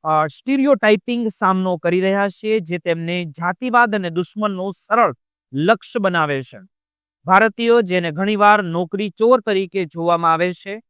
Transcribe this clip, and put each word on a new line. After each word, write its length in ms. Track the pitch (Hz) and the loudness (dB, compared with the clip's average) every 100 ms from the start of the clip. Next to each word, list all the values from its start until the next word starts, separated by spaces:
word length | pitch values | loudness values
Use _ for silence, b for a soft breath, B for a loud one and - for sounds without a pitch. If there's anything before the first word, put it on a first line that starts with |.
અ, 240 | 156 156 156 | 0 0 0
સ્ટીરિયોટાઇપિંગ 960 | - - 277 277 262 214 214 - 240 220 | -6 -4 0 2 4 4 2 0 -4 -4
સામનો 500 | - 190 190 185 175 | -2 0 0 0 -2
કરી 240 | 170 180 | 0 0
રહ્યા 280 | 190 196 202 | 0 0 -2
છે, 300 | - 214 220 | -4 -2 -2
જે 180 | 160 175 | -2 -6
તેમને 360 | 175 165 165 175 170 | -4 -4 -2 -6 -6
જાતિવાદ 720 | 147 175 180 254 240 240 208 | -6 -6 -4 0 2 2 0
અને 140 | 180 | -4
દુશ્મનનું 640 | 165 175 208 214 190 190 | -4 -6 -4 -4 -4 -8
સરળ 400 | 185 - 226 208 123 _ _ _ | -8 -2 2 2 0 _ _ _
લક્ષ્ય 460 | 135 170 226 - 240 | -2 0 0 -2 -4
બનાવે 420 | 190 175 151 135 | -2 0 0 -2
છે. 180 | 135 110 135 _ _ _ _ _ - | -6 -16 -20 _ _ _ _ _ 2
ભારતીયો, 560 | 185 220 202 233 240 | 4 4 0 2 2
જેને 300 | 190 180 170 | 2 -2 -2
ઘણીવાર 480 | 151 196 208 208 208 | -4 -2 4 4 4
નોકરી 460 | 180 165 175 196 208 | 2 -4 -4 -4 -6
ચોર 300 | - 226 254 | 0 2 4
તરીકે 440 | 220 190 185 196 165 | 2 -2 -2 -4 -6
જોવામાં 480 | 170 170 170 170 | -4 0 0 2
આવે 200 | 165 180 | 0 0
છે 280 | 175 196 214 | -4 -12 -14